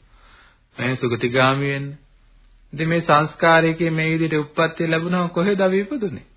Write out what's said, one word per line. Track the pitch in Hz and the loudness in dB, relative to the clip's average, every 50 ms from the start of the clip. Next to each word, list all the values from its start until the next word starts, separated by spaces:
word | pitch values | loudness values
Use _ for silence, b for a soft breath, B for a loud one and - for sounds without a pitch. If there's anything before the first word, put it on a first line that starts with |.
| b b b b b b b b b b b b b _ _ | b b b b b b b b b b b b b _ _
මේ | - 117 123 131 | -6 -4 -4 -4
සුගතිගාමි | 123 131 120 117 113 127 123 120 131 131 131 135 139 139 | -2 -2 -4 -2 -2 -2 0 2 2 4 4 2 0 -2
වෙන්න. | 139 139 139 139 139 143 - _ _ _ _ _ _ _ _ _ _ _ _ _ _ - | -4 -4 -6 -8 -10 -12 -16 _ _ _ _ _ _ _ _ _ _ _ _ _ _ -8
ඉතින් | 143 160 160 | -4 -2 0
මේ | 170 170 165 | 0 0 2
සංස්කාරයකින් | 165 151 147 156 151 - - - 165 165 165 165 165 160 160 170 165 160 | 4 4 4 4 2 -2 0 4 4 6 6 4 2 0 0 -2 -2 -2
මේ | 160 160 160 | -2 -2 -2
විදිහට | 160 160 165 160 156 | 0 0 0 0 0
උප්පත්තිය | 151 147 143 - - 165 160 165 - 170 160 | -2 -2 -2 -2 -2 -2 0 -2 -2 -2 -2
ලැබුණාම | 160 160 165 175 180 180 175 170 | -2 -2 -2 -2 -2 -2 -2 -2
කොහෙද | 175 175 170 202 202 185 | -2 -2 0 0 0 2
අපි | 196 185 185 196 | 2 2 2 0
ඉපදුනේ? | 202 196 302 269 208 185 127 - - _ _ | -2 -2 -6 -6 -6 -6 -8 -10 -14 _ _